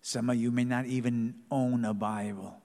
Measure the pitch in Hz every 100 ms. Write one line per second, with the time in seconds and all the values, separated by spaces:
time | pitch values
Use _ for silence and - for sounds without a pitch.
0 | - 123 117 123 117 120 123 123 127 127
1 | 120 120 113 - - 139 127 123 113 104
2 | 107 107 104 101 95 -